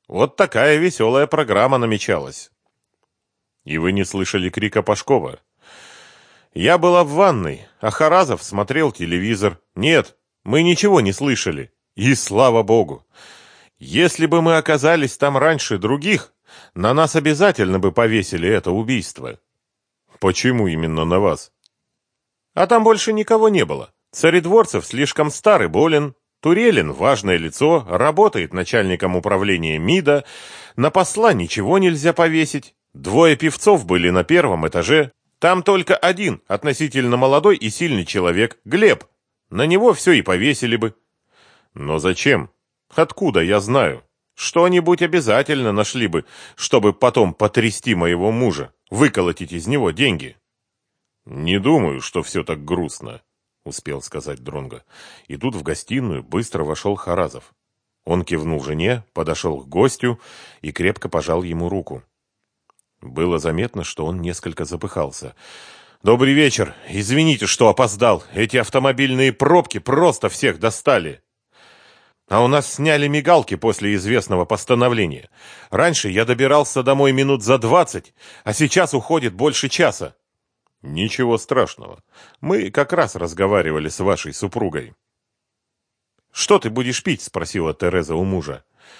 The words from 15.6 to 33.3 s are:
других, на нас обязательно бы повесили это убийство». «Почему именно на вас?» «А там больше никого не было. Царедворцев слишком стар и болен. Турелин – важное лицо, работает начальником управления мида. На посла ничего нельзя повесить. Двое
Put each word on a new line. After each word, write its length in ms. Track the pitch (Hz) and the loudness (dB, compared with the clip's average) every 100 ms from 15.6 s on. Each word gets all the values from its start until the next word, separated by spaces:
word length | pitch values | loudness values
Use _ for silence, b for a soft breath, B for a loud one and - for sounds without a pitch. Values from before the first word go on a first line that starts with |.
| - 101 | -2 -4
других, 560 | 107 143 170 202 - _ B B B | -2 -2 -2 -4 -4 _ B B B
на 200 | - 104 | -4 0
нас 220 | 139 160 165 | 2 2 2
обязательно 640 | 147 147 202 156 95 95 | 0 2 2 2 0 2
бы 120 | 95 | 0
повесили 580 | 87 117 110 95 87 87 | 2 2 0 -2 -2 0
это 220 | 107 90 | 0 0
убийство». 680 | 95 113 123 80 - 62 53 _ _ _ _ _ _ _ _ | -2 -2 -4 -6 -12 -16 -16 _ _ _ _ _ _ _ _
«Почему 480 | 98 90 127 123 98 | -2 0 0 2 0
именно 380 | 80 82 80 80 | -2 -2 -2 0
на 140 | 90 | 2
вас?» 340 | 101 73 - _ _ _ _ _ _ _ _ _ _ | 2 -2 -6 _ _ _ _ _ _ _ _ _ _
«А 140 | - 185 | -2 2
там 160 | 233 | 4
больше 300 | 220 220 - | 4 4 2
никого 340 | 214 208 226 220 | -2 2 4 4
не 160 | 190 | 2
было. 300 | 90 71 - _ _ | 0 -4 -10 _ _
Царедворцев 760 | - 160 180 165 220 220 101 - | 0 2 2 4 4 4 -2 -6
слишком 460 | 120 143 - 151 | -4 -2 0 -2
стар 320 | - 214 190 | 0 2 4
и 40 | 90 | 2
болен. 480 | 85 160 151 147 - _ _ | 2 2 2 0 -8 _ _
Турелин – 500 | 156 175 233 151 78 | 0 4 4 2 0
важное 460 | 67 110 120 101 85 | 0 0 2 0 0
лицо, 480 | 80 - 151 165 101 | -2 0 2 2 0
работает 640 | 90 139 156 214 104 80 | 0 2 4 2 2 -4
начальником 640 | 90 90 120 98 87 95 90 | -6 -2 0 0 0 -2 -2
управления 640 | 101 98 101 90 80 78 | -2 -2 0 -2 -2 -2
мида. 460 | 90 185 147 143 B B B B B - | 0 0 2 0 B B B B B -2
На 160 | 143 | 0
посла 420 | 180 180 208 226 | 0 0 2 2
ничего 440 | 127 85 - 101 190 | 2 -2 -4 0 2
нельзя 340 | 185 156 160 | 2 2 0
повесить. 640 | 165 165 160 151 147 - _ _ | 2 2 0 -2 -6 -12 _ _
Двое 440 | 135 92 117 165 | -12 -2 4 4